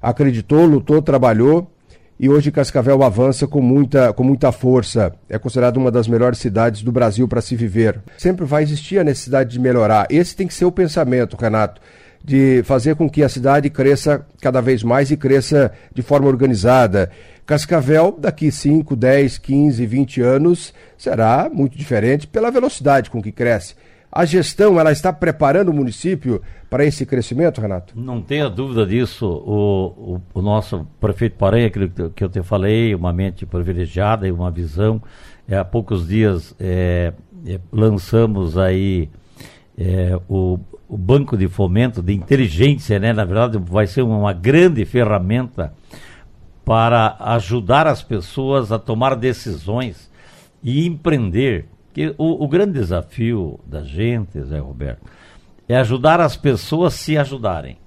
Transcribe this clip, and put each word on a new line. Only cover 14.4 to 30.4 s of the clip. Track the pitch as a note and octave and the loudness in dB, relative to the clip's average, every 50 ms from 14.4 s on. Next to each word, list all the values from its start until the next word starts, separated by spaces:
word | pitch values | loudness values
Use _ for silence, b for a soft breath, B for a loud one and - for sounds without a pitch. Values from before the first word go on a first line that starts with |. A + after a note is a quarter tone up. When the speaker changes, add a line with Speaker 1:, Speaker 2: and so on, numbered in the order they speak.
Speaker 1:
cada | - C#3 B2+ C3 A#2 | -4 0 0 0 2
vez | B2+ C3 A2+ G#2+ | 2 0 0 0
mais | A#2 A#2+ C3+ C#3+ C3 | 0 2 2 2 0
e | D3+ | -2
cresça | - D3 C3 C3+ C#3 B2 - D3+ D3 C3+ G#2+ B B B B B | -2 2 2 2 2 2 2 2 2 2 2 B B B B B
de | B2+ | -8
forma | A#2+ - C#3+ C#3+ C3+ | -2 0 2 4 4
organizada. | C#3 C3+ A#2+ C3+ C3+ B2 G2+ F2+ A#2 B2 C3 B2 G#2 F#2 G2+ F#2 F2 b b b b b b b | 4 4 4 2 2 2 2 4 4 6 6 4 4 2 0 0 0 b b b b b b b
Cascavel, | - D3 D3 D3+ - F3 E3 C3 B2+ D3+ D#3 D#3+ F#3 - E4+ | -2 -2 -2 0 0 0 0 2 4 4 4 4 2 0 -2
daqui | - A3 D3+ - D#3 D3+ | -4 -4 -4 0 0 -2
cinco, | C#3+ - - C#3+ D3+ D#3+ D#3 D3+ C#3+ | -2 0 0 2 2 2 2 0 -4
dez, | A#2 A2+ B2+ C3+ C#3 C#3 C3 - | 0 2 4 4 4 2 0 -2
quinze, | - - - C3+ C#3 D3 D3+ C3 A2+ A#2+ | -6 -6 -2 2 2 4 2 2 0 -2
vinte | G#2+ A2 C3 C#3 B2 - C3 A#2+ | -2 0 -2 -2 -2 -2 0 2
anos, | B2 C3 C#3 D3+ F3 F3 E3 - - - b b b b | 2 2 4 4 2 2 0 -2 -16 -20 b b b b
será | b - - - A2 A2+ A2 A#2 C#3 F#3 D#4+ D#4+ | b -6 -4 0 2 2 2 4 2 0 -2 -2
muito | G3 C#3+ C3+ - | -2 -2 -2 -2
diferente | - D3 - B2+ G#2+ G#2 A#2+ C3+ D3 D3 | -8 -6 -2 -2 0 2 2 0 0 -2
pela | - _ A3 A3 A#3+ | -4 _ -2 -2 0
velocidade | B3 B3+ B3 - - - C3 C#3+ C#3 C3+ A#2+ - | 0 0 0 0 -4 -2 0 2 2 2 2 -2
com | - A#2 | -8 -8
que | G2+ G#2+ | -8 -8
cresce. | G2+ - B2 A#2+ A#2 G2+ - - - b b b b b b b | -6 -2 0 0 0 0 -2 -10 -20 b b b b b b b
A | - - F3 | -2 -2 0
gestão, | D#3 D3+ F#3 D#3 - - - G3+ G#3+ F#3+ E3+ | 2 2 0 0 0 0 4 4 4 6 6
ela | D#3 D#3 D3+ | 4 4 2
está | D3 - F#3 F3 | 2 0 -2 -2
preparando | - - E3 D3+ - D#3 C3+ C#3+ F#3 G3+ F3+ | 0 -2 -2 0 2 2 2 4 4 2 2
o | D#3 | 2
município | D3 C#3 B2 G#2+ - - E3 F#3+ D3 - B2+ A#2 F#2+ b b b b b b | 0 -2 -2 -4 -6 -4 -4 -4 -2 -2 -4 -4 -4 b b b b b b
para | - B2+ C#3+ | 0 0 2
esse | D3+ D3 - C#3 | 0 0 -2 -4
crescimento, | - - B2 A#2 - A#2+ B2+ E3+ E3+ D#3+ - | -2 -2 -2 -2 -2 -2 0 0 0 0 -2
Renato? | A2 G2+ F#2+ F2 F2+ - - | -6 -4 -6 -6 -8 -12 -14
Speaker 2:
Não | A2+ B2 C3 B2 A#2 G2 | -14 -10 -8 -8 -10 -6
tenha | - C#3+ D3+ D3 C3 | -4 -2 -2 -2 -2
dúvida | F#2 F#2+ C3 C#3 B2 A2+ G#2+ | -4 -6 -8 -4 0 0 0
disso. | F#2 G2+ A#2+ B2+ - - - - | 0 0 -2 -2 -2 -4 -6 -4
O, | G2 E2+ D2+ - - G#2 G#2 G#2 G#2 G2+ F#2+ F#2+ F2+ F2+ - A2+ F#2+ F2+ F2+ F2+ - - | -4 -4 -6 -6 -4 -2 0 2 2 0 0 -2 -4 -8 -12 -12 -10 -10 -10 -10 -10 -6
o, | |
o | F#2+ | -4